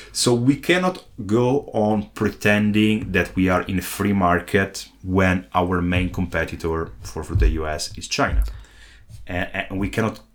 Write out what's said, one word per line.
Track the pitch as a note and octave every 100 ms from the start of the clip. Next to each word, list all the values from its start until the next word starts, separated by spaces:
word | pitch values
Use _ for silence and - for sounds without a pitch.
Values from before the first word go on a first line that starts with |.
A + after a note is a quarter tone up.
| -
So | - B2+
we | A#2+ B2 C#3
cannot | - F3+ F#3 F#3 - - G2+
go | A2+ B2 C#3+ -
on | A2+ G#2+ G#2+ - -
pretending | G#2 - G#2+ G#2 G#2 G#2 G#2+ G#2+ -
that | F#2 F2+ G2
we | F#2
are | F2+
in | - F#2
a |
free | - - G2+
market | G2+ F2 F2 - G2 G2 - - _
when | F#2 F#2 F#2 F2+ -
our | F2+ F2+ F2+
main | F2 F2+ F2+
competitor | - F2 E2 D#2+ E2+ E2 E2 E2 -
for, | - D#2+
for | D#2 E2
the | E2+
U | D#2 D#2
S | D2+ - -
is | -
China. | - G#2+ - - - - - - - - - -
And, | F2+ F#2
and | F#2+ - F#2+
we | G2
cannot | - A2 - -